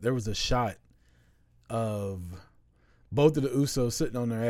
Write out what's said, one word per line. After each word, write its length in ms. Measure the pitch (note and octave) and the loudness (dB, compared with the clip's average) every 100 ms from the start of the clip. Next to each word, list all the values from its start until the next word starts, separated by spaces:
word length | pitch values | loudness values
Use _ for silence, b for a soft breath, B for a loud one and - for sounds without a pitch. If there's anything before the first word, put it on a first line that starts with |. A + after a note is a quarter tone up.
there 120 | A#2 | -2
was 140 | B2+ A2 | 0 -2
a 80 | G2 | -2
shot 400 | - B2+ A2+ - _ _ _ _ _ _ _ _ - | 0 0 0 -4 _ _ _ _ _ _ _ _ -6
of 520 | A2+ A2+ G#2+ G2 F#2+ F2 F2+ b b _ _ _ _ _ | -4 -2 -4 -6 -8 -10 -14 b b _ _ _ _ _
both 240 | A2 D3+ D3 | 4 4 4
of 60 | |
the 60 | C3+ | 2
Usos 440 | C3 C#3 - A#2+ | 2 0 0 0
sitting 240 | - C#3 A#2+ | 0 -2 -2
on 100 | A#2 | -2
their 160 | A2 A#2 | 0 0